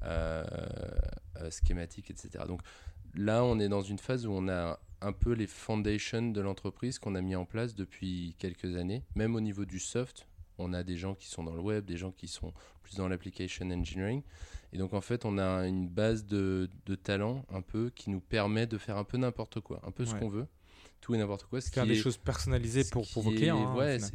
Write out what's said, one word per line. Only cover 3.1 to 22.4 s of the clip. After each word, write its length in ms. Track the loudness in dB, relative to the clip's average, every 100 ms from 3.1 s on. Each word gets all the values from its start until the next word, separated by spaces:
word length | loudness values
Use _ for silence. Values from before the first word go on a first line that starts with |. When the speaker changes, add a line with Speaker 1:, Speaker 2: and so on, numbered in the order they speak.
| 0
Speaker 1:
là, 280 | 4 6
on 160 | 6 6
est 120 | 4
dans 100 | 2
une 180 | 0 -4
phase 280 | -2 -2 0
où 60 |
on 160 | 0 2
a 280 | 0 0 -4 -8 -6
un 120 | -4
peu 200 | 2 4
les 140 | 4 0
foundations 840 | -4 -2 0 2 0 0 0 0
de 100 | 0
l'entreprise 560 | -2 -2 -6 -4 -4 -4
qu'on 160 | -2 -2
a 80 |
mis 120 | 0 0
en 120 | -2
place 280 | -4 -4 -4
depuis 600 | -8 -4 -4 -2 -4 -4
quelques 380 | -6 -4 -2 -2
années, 260 | -2 -2 -4 0
même 200 | 2 2
au 60 |
niveau 240 | 0 -2 -4
du 140 | -4
soft. 480 | -4 -2 -4 -6 -20 -18 -16 -6
On 160 | -2 -2
a 80 |
des 160 | -2 -2
gens 160 | -2 -4
qui 140 | -8
sont 140 | -6
dans 120 | -4 -2
le 80 |
web, 240 | 0 0 -2
des 100 | -4
gens 160 | -4
qui 160 | -6 -10
sont 240 | -8 -8 -8 -18 -20
plus 140 | -12 -4
dans 120 | 0
l'application 600 | -2 -4 -6 -4 -2 -2
engineering. 520 | 0 -2 0 0 -2 -4 -12 -14 -12 -10 -4
Et 40 |
donc, 160 | -2 -2
en 60 |
fait, 220 | 0 -2 0
on 100 | 2
a 300 | 4 2 2
une 200 | 0 0
base 380 | 2 4 2 2
de, 460 | 2 4 2 0 -4 -4
de 80 | -4
talents 500 | 0 2 2 0 -4
un 80 | -6
peu 300 | -4 -2 -2 -2
qui 140 | -4
nous 100 | -4
permet 460 | 0 2 4 4 2
de 120 | -2
faire 180 | -2 -2
un 80 | -2
peu 140 | 0
n'importe 420 | 0 0 -6 -6
quoi, 200 | -6 -8 -8
un 60 |
peu 160 | -4 -2
ce 80 | -2
Speaker 2:
Ouais. 60 |
Speaker 1:
qu'on 80 | -2
veut, 160 | -2 -6 -10 -20 -20 -20 -14
tout 140 | 0 2
et 40 |
n'importe 260 | 2 0 -4
quoi. 160 | -4
Ce 100 | -2
Speaker 2:
Faire 120 | 2
Speaker 1:
qui 80 | 4
Speaker 2:
des 60 | 6
Speaker 1:
est, 40 |
Speaker 2:
choses 160 | 4 0
personnalisées 680 | -2 -2